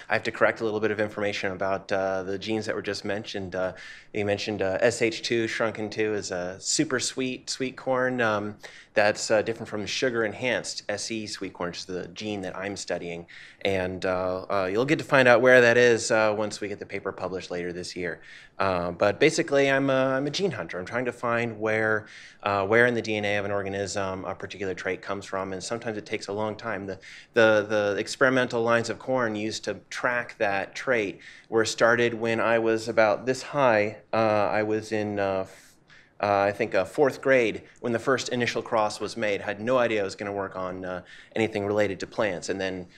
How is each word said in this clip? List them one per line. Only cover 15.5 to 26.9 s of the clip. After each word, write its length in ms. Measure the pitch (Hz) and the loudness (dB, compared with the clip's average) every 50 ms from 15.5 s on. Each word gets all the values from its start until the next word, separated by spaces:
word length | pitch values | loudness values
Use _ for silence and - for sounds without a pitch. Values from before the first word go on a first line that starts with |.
| 127 127 | 10 10
that 160 | 120 117 117 | 10 8 8
is, 360 | 123 123 120 117 107 - - | 8 8 6 6 4 2 2
uh, 220 | 117 110 110 107 104 104 | 2 4 4 4 2 0
once 240 | 107 104 - - | -2 -4 -4 -6
we 80 | 107 98 | -8 -8
get 100 | 101 98 | -8 -8
the 60 | 98 | -10
paper 260 | 95 - 98 - 98 | -10 -8 -8 -6 -6
published 400 | 95 - 95 90 92 90 87 - | -6 -6 -6 -6 -6 -6 -8 -6
later 220 | 92 87 87 90 87 | -6 -6 -6 -6 -6
this 200 | 90 90 - - | -8 -10 -10 -8
year. 260 | 92 90 85 78 - - - - - - - _ - | -8 -6 -6 -8 -10 -14 -20 -20 -20 -20 -12 _ -2
Uh, 340 | 98 95 92 87 87 87 | 0 0 0 0 -2 -2
but 280 | 87 - 104 104 101 101 | -2 2 2 2 4 4
basically, 500 | 143 160 156 - 170 - 143 139 139 139 | 4 4 4 2 0 2 2 2 4 4
I'm 200 | 135 135 139 135 | 4 2 2 2
a, 240 | 131 131 131 135 131 | 2 2 2 2 0
I'm 120 | 135 143 147 | 0 -2 -2
a 20 | |
gene 220 | 143 175 190 190 | -4 -2 -2 -2
hunter. 280 | 131 101 85 - - 87 | -2 -4 -8 -8 -8 -8
I'm 60 | 92 | -8
trying 180 | - 113 120 127 | -6 -4 -4 -4
to 60 | 123 | -4
find 480 | 117 - - 120 117 117 117 117 110 104 | -4 -4 -2 -2 0 0 0 -2 -4 -2
where, 460 | 107 110 107 110 110 110 110 107 104 - - - - - - - - | -2 0 0 2 2 2 0 0 -2 -6 -16 -20 -20 -20 -14 -6 -4
uh, 220 | 104 101 101 98 | 0 0 2 2
where 200 | 98 110 120 120 | 4 6 6 6
in 80 | 123 123 | 6 4
the 80 | 113 | 0
D 160 | 107 104 107 107 | -2 -2 -2 -2
N 80 | 104 | 0
A 100 | 101 104 | 0 0
of 80 | 104 98 | 0 -2
an 80 | 101 | -2
organism 720 | 101 101 98 98 98 98 101 92 87 104 98 95 92 92 90 | -2 -2 -2 -2 -4 -4 -4 -4 -2 -4 -4 -4 -4 -6 -6
a 100 | - 95 | -8 -8
particular 400 | - - 95 92 92 101 95 92 | -8 -10 -12 -10 -6 -6 -6 -6
trait 280 | 87 - 95 92 87 | -4 -4 -4 -4 -4
comes 240 | - - 98 101 98 | -4 -6 -8 -8 -8
from, 260 | - - 98 95 98 | -6 -6 -6 -4 -4
and 100 | 95 92 | -6 -8
sometimes 360 | 87 - 117 117 117 120 107 107 | -8 -6 -6 -6 -6 -6 -8 -8
it 80 | 101 | -8
takes 220 | - 110 104 - - | -6 -8 -8 -6 -6
a 60 | 101 | -6
long 220 | 104 107 110 107 | -4 -4 -4 -4
time. 300 | 104 113 117 107 95 98 | -6 -6 -6 -6 -6 -6
The, 140 | 95 | -8